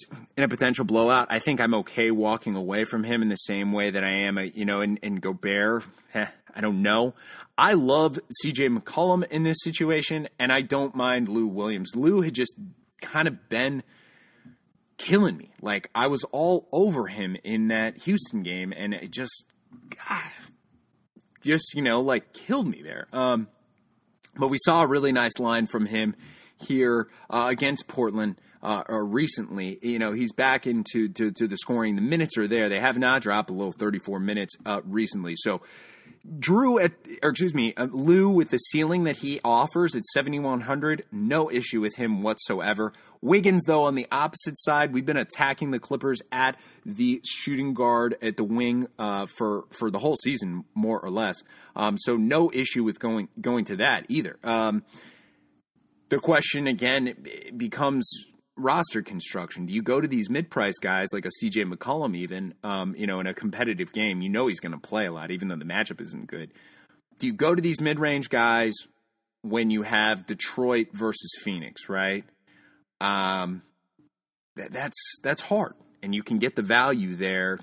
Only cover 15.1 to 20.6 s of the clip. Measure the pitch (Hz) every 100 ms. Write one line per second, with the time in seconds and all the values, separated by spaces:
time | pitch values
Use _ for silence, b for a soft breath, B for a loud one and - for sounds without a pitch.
15.1 | 190 190 85 - - 101 101 - 113 131
16.1 | 139 - 135 165 180 - 151 208 151 98
17.1 | 101 95 92 - 110 110 110 110 - -
18.1 | 196 - 110 90 90 92 - 101 104 -
19.1 | 120 127 - - _ _ - - - -
20.1 | 202 - - - _